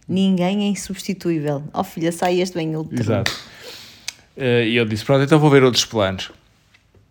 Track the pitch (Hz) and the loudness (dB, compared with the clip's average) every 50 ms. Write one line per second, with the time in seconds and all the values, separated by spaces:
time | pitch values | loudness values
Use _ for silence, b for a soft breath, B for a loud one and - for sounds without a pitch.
0 | B - 170 190 190 190 190 175 175 180 202 208 202 202 196 - - - 196 - | B -4 0 2 2 2 2 2 2 0 0 0 0 -2 -2 -4 -6 -10 -10 -10
1 | - - 190 190 - 175 165 160 147 147 147 139 151 147 - - 196 - - 175 | -8 -8 -8 -4 -2 -2 -2 -2 -2 -2 -4 -4 -6 -8 -6 -6 -6 -6 -6 -4
2 | 160 170 170 175 196 180 180 180 180 185 - 170 160 160 156 156 160 156 - 123 | -4 -4 -2 -2 -2 0 0 0 -2 -2 -4 -4 -4 -4 -4 -6 -6 -6 -4 -4
3 | 113 104 110 98 95 - B B B B B B B B B B B B B B | -2 0 0 0 0 -2 B B B B B B B B B B B B B B
4 | B B B B B B - - 139 123 120 120 117 113 117 120 117 107 110 101 | B B B B B B -10 -4 0 2 2 2 2 2 2 2 0 0 -2 -4
5 | - - 139 135 139 139 160 156 147 151 139 139 131 127 113 - - - - 110 | 0 0 2 2 4 4 4 6 6 6 6 8 6 6 4 2 -2 -2 -2 -2
6 | 98 95 95 92 - - - - _ _ _ _ _ _ _ _ _ _ _ _ | -2 -2 -2 -6 -10 -14 -16 -20 _ _ _ _ _ _ _ _ _ _ _ _
7 | _ _ | _ _